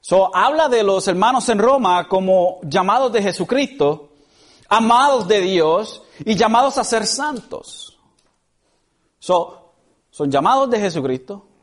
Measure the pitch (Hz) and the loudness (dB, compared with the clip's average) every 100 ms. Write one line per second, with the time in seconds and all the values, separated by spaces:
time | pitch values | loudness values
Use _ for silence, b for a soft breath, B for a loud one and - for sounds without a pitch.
0 | - 190 190 180 226 302 311 240 208 190 | 0 0 2 0 0 2 0 2 2 0
1 | 196 180 214 254 214 208 226 277 202 180 | -2 0 0 0 -2 0 2 2 2 0
2 | 170 190 190 185 180 180 156 165 185 226 | 0 -2 2 2 0 -4 -4 -2 0 0
3 | 269 220 202 170 175 254 277 - 143 151 | 0 0 -2 -4 -4 -2 -2 0 -2 -2
4 | - b b b b b b 214 226 233 | -10 b b b b b b 0 4 4
5 | 277 269 180 208 185 185 156 175 214 - | 4 0 2 0 2 2 2 0 -2 -14
6 | B B 147 202 220 233 277 269 220 226 | B B -4 0 2 2 0 -2 -2 -2
7 | 208 - 302 254 - - - - - _ | -2 -4 -6 -8 -12 -16 -16 -20 -20 _
8 | _ _ _ _ _ _ _ _ _ _ | _ _ _ _ _ _ _ _ _ _
9 | _ _ - 180 - - _ _ _ _ | _ _ -2 -2 -2 -12 _ _ _ _
10 | _ - 147 139 170 269 269 233 202 160 | _ -6 -2 2 2 2 0 -2 -2 -4
11 | 131 127 - 202 _ _ | -4 -6 -10 -20 _ _